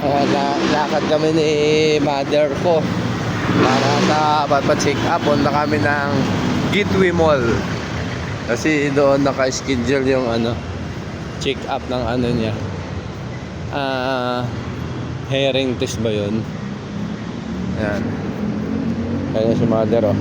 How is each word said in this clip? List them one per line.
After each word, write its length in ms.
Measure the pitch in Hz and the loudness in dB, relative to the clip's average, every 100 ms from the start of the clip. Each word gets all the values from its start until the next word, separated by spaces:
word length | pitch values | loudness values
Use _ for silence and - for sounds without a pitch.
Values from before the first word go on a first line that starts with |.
| 147 | 2
La-, 480 | 143 135 143 143 143 - | 2 2 2 0 0 0
lakad 300 | 147 147 151 - | 0 2 0 2
kami 240 | 151 156 160 | 2 2 2
ni 140 | 156 151 151 156 156 151 | 2 2 4 4 4 2
mother 480 | 143 143 139 147 151 139 180 | 2 0 0 2 2 2 2
ko 160 | 160 131 - - - - - - 120 | 2 2 -2 -2 -2 -2 -2 0 2
para 300 | 123 127 123 143 - | 4 4 2 2 2
sa 100 | 151 156 151 143 | 4 4 2 4
papacheck 480 | 143 139 147 - 139 - | 2 2 2 2 0 0
up. 160 | 170 | 0
Punta 320 | 147 147 143 | 2 2 2
kami 240 | 143 147 151 | 2 2 2
ng 320 | 147 147 143 139 135 - - - - | 2 2 0 0 0 0 0 0 0
Gateway 400 | 208 202 196 185 | 0 2 4 4
Mall. 320 | 170 160 147 120 101 - - - - - - - - - | 4 4 4 2 0 -2 -4 -6 -6 -4 -4 -6 -6 -4
Kasi 400 | 117 - 151 143 139 | -2 2 2 2 4
doon 240 | 139 139 | 4 4
naka-schedule 880 | 139 131 131 127 - 135 120 139 131 | 2 2 0 0 -2 0 2 2 2
yung 160 | 135 127 | 2 2
ano, 320 | 117 117 117 - - - - - - - - | 0 0 -2 -6 -8 -8 -8 -8 -8 -10 -6
check 240 | 143 127 - | -4 -4 -4
up 160 | 131 123 | -6 -4
ng 160 | 127 | -4
ano 260 | 117 123 120 | -2 -2 0
niya. 200 | 120 110 107 101 95 - - - - - - - - - | 0 -2 -4 -6 -8 -8 -8 -8 -10 -10 -10 -10 -10 -6
Ah, 720 | 143 139 131 127 131 123 123 123 110 - - - - - - - | -4 -2 -2 -2 -2 -2 -2 -4 -6 -8 -8 -8 -8 -8 -8 -4
hearing 480 | 135 139 131 135 113 | 0 2 2 0 -2
test 240 | 127 - | -4 -2
ba 80 | 113 | 0
yun? 320 | 107 101 110 107 - - - - - - - - - - - - - | 0 0 -2 -4 -8 -8 -8 -8 -8 -6 -8 -8 -8 -8 -6 -4 -2
Ayan. 240 | 107 101 98 - - - 104 - - - - - - 95 95 107 | -2 -2 -4 -4 -6 -4 -4 -4 -4 -4 -2 -4 -4 -4 -2 0
Ayan 160 | 113 | 2
si 120 | 113 117 | 2 2
mother, 400 | 110 110 117 104 | 2 2 2 2
oh. 80 | 101 | 0